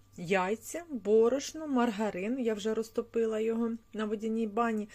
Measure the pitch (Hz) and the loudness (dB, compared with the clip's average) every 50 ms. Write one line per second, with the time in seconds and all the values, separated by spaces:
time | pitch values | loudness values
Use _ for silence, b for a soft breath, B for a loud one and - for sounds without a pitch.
0 | - _ - - 175 160 196 190 180 185 214 220 - - - 320 349 339 302 233 | -20 _ -16 -12 -4 0 2 2 2 0 -2 -4 -6 -8 -12 -10 -10 -8 -8 -4
1 | 185 202 214 220 226 233 247 285 285 - - 311 320 302 277 247 233 240 208 190 | 2 4 6 6 6 6 4 2 -2 -4 -8 -8 -4 0 2 2 2 2 2 0
2 | 220 208 180 180 185 214 254 277 247 226 220 202 185 220 220 214 220 - - - | -2 -2 -2 -2 -4 -4 -2 -2 0 0 0 0 -2 -2 -2 -2 -2 -4 -4 -6
3 | 220 - - 233 226 220 220 214 220 226 226 226 233 226 233 233 - _ - 208 | -6 -2 -2 0 0 0 0 0 0 0 0 0 0 -2 -2 -4 -8 _ -8 -6
4 | 220 214 214 214 214 220 220 226 226 214 202 220 233 233 220 214 208 208 | -4 -4 -4 -4 -2 -2 -2 0 -2 0 0 0 2 2 2 0 -2 -6